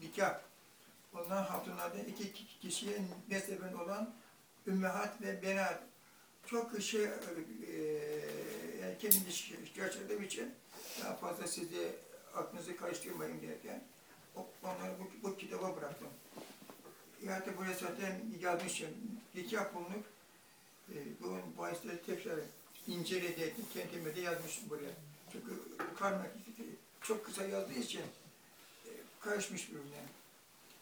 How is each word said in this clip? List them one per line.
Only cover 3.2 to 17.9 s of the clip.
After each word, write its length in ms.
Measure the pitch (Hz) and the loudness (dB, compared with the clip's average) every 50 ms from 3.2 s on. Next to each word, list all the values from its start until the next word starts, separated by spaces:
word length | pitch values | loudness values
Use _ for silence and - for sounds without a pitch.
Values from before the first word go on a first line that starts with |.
| - - | -2 0
neseben 440 | 196 196 190 196 190 180 185 185 - | 2 2 2 0 -2 -2 -2 -2 -2
olan 400 | - 170 175 196 208 226 240 - - - - - - - - - - - 214 | -2 0 0 0 0 0 -2 -4 -8 -16 -18 -20 -20 -20 -20 -20 -4 2 4
ümmehat 540 | 190 190 190 185 180 202 214 208 - - | 6 6 8 6 6 4 2 2 0 0
ve 200 | 202 196 190 185 | 0 0 0 2
benat. 420 | 180 190 196 196 190 175 170 - - - - - - - - - - - - - - | 4 4 6 6 6 6 4 2 -2 -8 -14 -18 -20 -20 -20 -20 -20 -20 -20 -16 -6
Çok 360 | - 240 233 226 233 240 208 | 0 2 2 2 2 2 2
şey, 220 | 202 - - 220 208 | 2 4 6 6 6
e, 60 | 208 - - - 180 170 165 156 - - - - - 160 160 156 151 151 151 147 151 151 151 147 151 151 151 - - - - - 165 - 185 | 6 4 0 -2 -2 -2 -2 -2 -4 -6 -6 -4 -4 0 0 2 4 4 2 2 2 0 0 0 0 0 -2 -2 -2 -2 -2 -2 -2 -2 -2
yani 160 | 185 185 185 - | -2 -2 -2 0
kendim 280 | - 208 196 196 185 180 | 8 10 10 10 10 6
iş-, 240 | 175 - - - 165 165 - - - | 0 0 -2 -2 -4 -6 -6 -8 -2
yaşadığım 480 | 190 190 185 - 196 196 - - 208 196 | 0 0 2 2 0 0 0 0 0 2
için 300 | 185 - 214 240 254 - - - - - - - - - 247 | 0 0 0 0 -2 -4 -8 -14 -14 -12 -10 -8 -6 -4 -2
daha 140 | 196 - 151 | 0 0 0
fazla 320 | - - 175 175 170 190 170 | 0 0 -2 0 0 0 0
sizi 480 | - 185 175 160 170 - 170 - - - - - - - - - - | 0 0 0 0 0 2 2 2 0 -2 -6 -12 -14 -16 -14 -4 -2
aklınızı 420 | - - - - 180 165 180 175 - | -2 -2 0 -2 -4 -4 -4 -4 -2
karıştırmayın 640 | 170 175 170 - - - - 165 156 - - - | 0 0 0 0 -2 -2 -2 0 0 0 0 -2
derken 420 | - - - - - - - - - - - - - - - - - - - | -4 -4 -4 -6 -6 -6 -6 -6 -8 -10 -14 -18 -20 -18 -18 -18 -18 -12 -8
o-, 120 | 190 185 - - - - | -8 -8 -8 -8 -6 -4
onları 300 | 185 185 180 185 185 180 - | -2 -2 0 0 -2 -2 -2
bu, 300 | 190 185 - 220 220 196 | -4 -6 -6 -2 -2 -2
bu 80 | 190 - | 0 0
kitaba 380 | 170 - 185 185 190 190 185 | -2 -4 0 0 2 2 0
bıraktım. 320 | 151 147 147 160 - - - - - - - - - - - - - - - - - - - - - - - - - - | 0 -2 -4 -4 -6 -8 -8 -10 -10 -14 -12 -10 -10 -10 -10 -12 -12 -14 -14 -14 -14 -14 -16 -16 -16 -16 -16 -12 -6 -2
Ya 220 | 190 190 190 190 | 0 0 2 0
da 120 | 190 185 185 | 0 -2 0
buraya 160 | 190 190 185 | 0 0 2
zaten 480 | - - - | 2 0 0